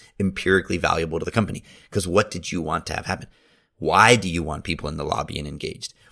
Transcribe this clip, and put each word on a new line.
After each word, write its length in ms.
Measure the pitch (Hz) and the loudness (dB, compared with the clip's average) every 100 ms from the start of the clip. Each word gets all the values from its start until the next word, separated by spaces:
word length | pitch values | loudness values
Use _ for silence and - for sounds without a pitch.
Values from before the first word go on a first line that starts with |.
| - - | -14 -2
empirically 580 | 98 95 - 95 - 92 | -2 0 2 2 2 -2
valuable 420 | 82 82 82 82 | 0 0 0 -4
to 60 | |
the 60 | 85 | -4
company. 320 | 113 98 - - - - | -2 -2 -4 -12 -20 -8
'Cause 160 | 101 90 | -4 0
what 240 | 90 107 | 2 0
did 200 | 92 82 | -2 -8
you 120 | 90 | -6
want 240 | 78 80 - | -4 -4 -4
to 80 | |
have 120 | - - | -8 -6
happen? 220 | 95 - _ _ _ _ - | -6 -8 _ _ _ _ -6
Why 400 | 76 85 110 120 | 2 8 8 8
do 120 | 92 | 4
you 140 | 85 | -4
want 220 | 76 73 | -4 -6
people 240 | - 80 73 | -4 -4 -4
in 80 | 76 | -6
the 80 | |
lobby 340 | 71 - - - | -4 -4 -4 -6
and 80 | 73 | -8
engaged? 480 | 73 - - - - _ | -8 -10 -10 -14 -16 _